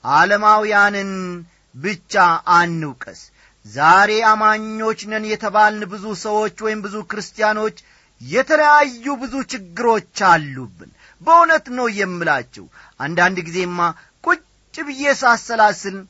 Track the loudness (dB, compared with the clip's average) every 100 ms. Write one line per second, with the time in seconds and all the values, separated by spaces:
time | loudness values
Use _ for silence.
0 | 2 2 4 4 4 4 2 2 2 0
1 | -6 -8 -10 -12 -16 _ _ -10 -8 -8
2 | _ 2 2 2 2 2 2 -4 -8 -12
3 | -18 -18 -20 _ _ _ -16 0 4 6
4 | 4 2 2 2 2 0 -4 -6 -4 -6
5 | -6 -8 -6 -6 -2 2 2 0 -10 -12
6 | -10 -10 -4 -2 -2 -6 -6 -6 -8 -12
7 | -10 -12 -12 -2 -2 0 -4 -8 _ _
8 | _ _ -4 -4 0 2 6 4 4 -4
9 | -8 -8 -8 -8 -8 -12 -14 -4 0 0
10 | -2 -2 2 2 2 -12 -14 -18 -20 _
11 | _ _ 4 4 6 2 -2 -6 -4 -4
12 | -6 -4 -2 -2 -4 -18 -20 _ -20 _
13 | -6 0 0 0 -8 -6 -6 -2 -4 -4
14 | _ _ -2 -2 _ _ _ -14 -12 -4
15 | -2 0 2 0 -2 2 2 2 -10 -12
16 | -16